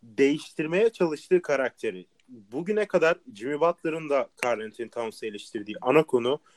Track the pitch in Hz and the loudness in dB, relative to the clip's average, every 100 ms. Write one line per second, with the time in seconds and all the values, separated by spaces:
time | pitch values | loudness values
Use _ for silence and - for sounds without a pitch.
0 | 117 107 139 147 - - 156 180 226 - | -8 2 2 2 -4 -6 -2 2 2 2
1 | 170 147 - 180 - 139 127 - 113 92 | 0 -2 0 0 2 0 -2 -4 -6 -8
2 | 87 _ _ 120 101 127 170 208 202 180 | -12 _ _ -20 -10 -8 -2 -2 0 2
3 | 160 175 - 208 123 147 165 175 170 160 | 2 2 -6 -10 -6 0 0 0 -4 -4
4 | 156 139 120 _ 123 110 110 107 110 117 | 0 0 0 _ -2 -2 -6 -10 -10 -6
5 | 113 - 113 104 - 110 104 107 123 143 | -8 -8 -10 -10 -10 -10 -10 -4 2 4
6 | 156 123 120 147 _ | 4 0 0 -2 _